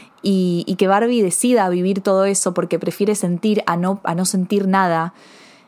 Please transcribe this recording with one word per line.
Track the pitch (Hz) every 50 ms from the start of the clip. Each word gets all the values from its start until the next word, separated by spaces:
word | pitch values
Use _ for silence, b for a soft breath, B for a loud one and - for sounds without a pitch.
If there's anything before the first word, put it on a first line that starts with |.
| B B B _ -
Y, | 202 196 190 185 180 175 170 - -
y | 190
que | 180 196
Barbie | 185 196 208 226 240 247 233
decida | 208 180 - - - 247 247 226 196 185
vivir | 180 180 180 190 196 202
todo | 196 202 190 190 190
eso | 196 196 - - 185 180
porque | 180 165 165 - 165
prefiere | - 180 - - 202 208 208
sentir | 202 - 175 175 170 - 220 208 202 -
a | - 170
no, | 175 175 190 196 208 -
a | - 170
no | 170 185
sentir | 180 - 190 180 - 208 202 196 190
nada, | 190 190 190 175 165 165 160 175 B B B B B B B B B B B